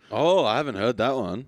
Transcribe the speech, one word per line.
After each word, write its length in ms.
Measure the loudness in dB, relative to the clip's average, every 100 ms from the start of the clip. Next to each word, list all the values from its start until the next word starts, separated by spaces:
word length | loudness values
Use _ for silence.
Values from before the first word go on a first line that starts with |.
| -8
Oh, 340 | 0 2 4
I 120 | 2 0
haven't 180 | -2 -2
heard 220 | -2 0
that 180 | 0 0
one. 300 | -4 -6